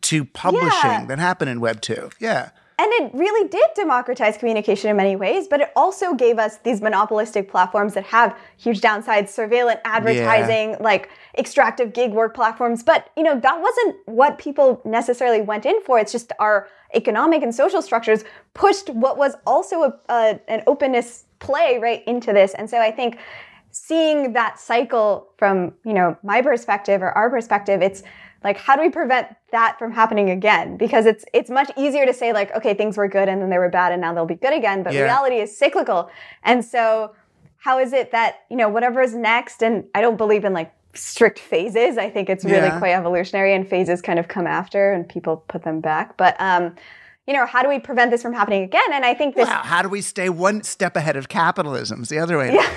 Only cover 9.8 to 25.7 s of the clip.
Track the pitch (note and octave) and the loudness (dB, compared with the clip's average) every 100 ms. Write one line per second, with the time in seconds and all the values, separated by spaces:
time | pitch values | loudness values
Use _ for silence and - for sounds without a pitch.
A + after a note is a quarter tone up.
9.8 | A3+ A3+ A3 A#3+ A3+ A3+ A3+ A3 A3 - | -2 -2 0 0 4 2 2 0 -2 -2
10.8 | A3 F#3+ - - - - - - A#3 A#3 | 0 0 -2 -20 -14 -8 -2 2 2 2
11.8 | A#3 A#3+ B3 G#3+ A3+ B3 A3+ A3+ A#3+ A#3 | -4 -2 -2 0 -2 0 -2 0 -2 -2
12.8 | - G#3 - - D#4+ C4+ C4 E4 G4+ A#4+ | 2 0 0 -2 0 2 0 0 -2 0
13.8 | G#4 - - A3+ C#4+ C#4+ D4+ C#4+ C4+ A#3 | -2 -4 -4 2 2 2 -6 2 2 2
14.8 | A3 A3+ - A#3+ B3 A3 G#3 G#3 C4 G#4+ | -2 -4 -2 -2 0 0 0 -4 0 -2
15.8 | - A#3+ G#3+ A#3+ - - G#3+ G3+ G3+ _ | 2 2 2 -4 -8 -2 0 0 -2 _
16.8 | _ A3+ B3 G#3+ D4+ D#4 A#3+ A#3 D#4+ - | _ -2 0 0 2 2 0 0 0 0
17.8 | - A#3 A3+ A3 - - _ - G4+ - | -2 -2 0 0 -2 -20 _ 2 2 2
18.8 | - A3+ C4 B3 C#4 C#4 - C#4+ F#4 E4+ | -2 -2 0 2 -2 -2 0 0 0 0
19.8 | C#4 - - A#3+ A3 G#3+ - A3+ - C#4+ | -2 -2 -4 0 0 0 -6 -4 0 0
20.8 | C#4 A#3+ A#3+ - _ _ - D4+ D#4+ B3 | 0 -2 -4 -12 _ _ -4 0 0 0
21.8 | A#3 A#3 - A#3+ A3+ G3+ G3 F#3+ A3 A#3+ | -2 -4 -4 -4 2 4 4 0 -4 0
22.8 | A3+ A#3 A#3+ A#3 - - - - _ - | 0 0 -6 -6 -18 -20 -20 -20 _ -14
23.8 | - E4 D#4+ D4 C4+ A#3 G#3+ - - A#3+ | -4 0 2 2 0 -2 -2 -4 -2 -2
24.8 | B3+ A#3+ G#3+ F#3+ - - G3+ F#3+ F3 | 0 0 0 -2 -6 -2 0 2 -2